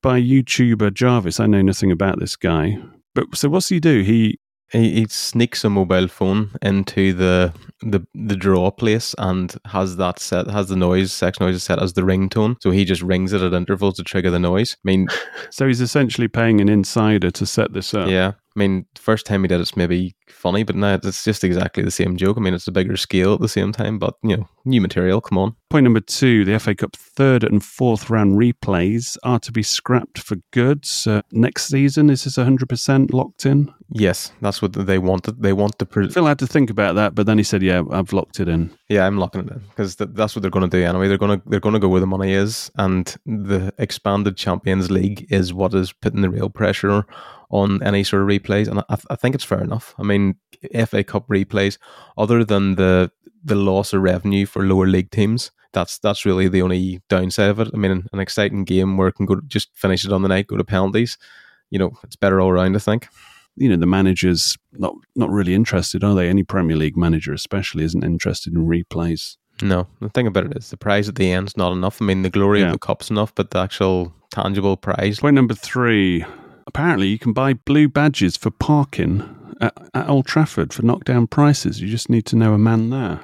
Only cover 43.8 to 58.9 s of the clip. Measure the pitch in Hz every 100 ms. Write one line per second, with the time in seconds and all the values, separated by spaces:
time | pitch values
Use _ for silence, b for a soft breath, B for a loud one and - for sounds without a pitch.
43.8 | 107 - - 101 101 95 - 90 - 95
44.8 | 92 95 95 101 - 98 92 90 92 98
45.8 | 92 - 110 101 98 101 101 - 104 98
46.8 | 98 104 104 B B B B 101 98 98
47.8 | 101 101 98 101 98 101 - 101 107 104
48.8 | - 107 - - 127 131 - 98 101 113
49.8 | - - 101 101 98 92 _ _ - 117
50.8 | 113 104 98 104 - 101 98 104 98 -
51.8 | B B B - 107 117 107 101 98 92
52.8 | 92 92 90 - - _ 160 104 98 95
53.8 | 104 98 92 90 101 98 98 - 98 95
54.8 | 95 92 95 107 104 117 - - _ -
55.8 | 87 - 104 101 101 92 95 95 92 92
56.8 | 92 90 - 95 92 - 101 104 107 110
57.8 | 98 95 92 98 95 - 101 101 95 92
58.8 | 95